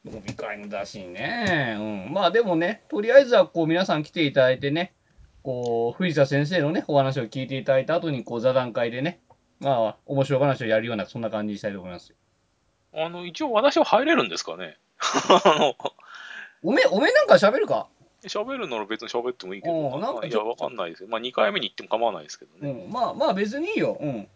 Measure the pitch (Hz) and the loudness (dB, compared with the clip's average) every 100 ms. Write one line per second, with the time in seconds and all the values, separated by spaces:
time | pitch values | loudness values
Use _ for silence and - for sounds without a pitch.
0 | - 104 101 117 110 104 104 104 101 110 | -14 -14 -12 -10 -10 -10 -10 -8 -8 -10
1 | 90 90 143 233 202 165 123 104 107 104 | -14 -8 -6 -4 0 0 0 -2 -6 -6
2 | 98 180 175 214 220 160 175 220 _ 302 | -6 0 2 2 2 0 0 -4 _ -4
3 | 220 262 254 226 170 165 156 165 190 156 | 8 8 8 4 4 2 2 2 2 0
4 | 147 180 147 127 127 131 139 156 185 _ | -2 -2 2 4 4 2 0 -2 -4 _
5 | _ _ - _ 135 123 120 117 117 - | _ _ -20 _ -8 -4 -2 0 -2 0
6 | 180 151 139 139 147 180 143 190 - 143 | -2 2 4 4 2 0 0 -2 2 2
7 | 135 131 113 135 127 131 113 131 127 170 | 2 -2 -6 -8 -6 -6 0 0 2 -2
8 | 170 135 - 120 123 131 123 113 120 123 | -2 -6 -6 -2 2 2 0 -4 -4 -4
9 | 151 180 _ _ _ _ 139 127 110 - | -6 -8 _ _ _ _ -2 0 0 -4
10 | - 139 135 131 143 123 117 110 117 110 | -6 -2 0 2 2 0 0 0 0 -6
11 | 92 117 110 107 107 101 104 98 90 87 | -6 -8 -6 -4 -6 -6 -8 -8 -14 -16
12 | - _ _ _ _ _ _ _ _ - | -18 _ _ _ _ _ _ _ _ -6
13 | 160 175 180 160 311 214 277 330 - 214 | -6 -6 -12 -8 0 4 4 4 4 4
14 | 285 320 113 82 - 87 90 - _ _ | 4 2 0 -4 -8 -10 -12 -14 _ _
15 | - 160 - 180 - 151 147 - - _ | -2 -2 4 6 6 4 2 0 -10 _
16 | - - - - - _ 170 277 - 196 | -20 -20 -16 -16 -18 _ 0 2 4 4
17 | 330 494 294 180 202 262 440 - - _ | 4 4 8 8 6 4 0 -2 -4 _
18 | _ _ 202 208 226 269 185 117 101 110 | _ _ -8 -6 -4 -6 -4 -6 -4 -8
19 | 113 123 123 123 92 98 165 165 143 139 | -4 -4 -4 -6 -10 -8 -4 -2 -2 -4
20 | 214 120 151 110 110 - 78 117 87 82 | -6 -6 -4 -2 -2 -6 -6 -6 -8 -8
21 | 98 113 123 131 107 101 101 - 104 113 | -8 -6 -6 0 0 0 -6 -12 -6 -2
22 | 117 90 76 - - _ 143 120 113 240 | -2 -4 -14 -18 -20 _ -10 -10 -10 -4
23 | 233 - 294 196 208 269 359 440 156 - | -4 -2 -2 0 -4 -4 -4 -2 -2 -4
24 | 151 117 98 | -6 -8 -12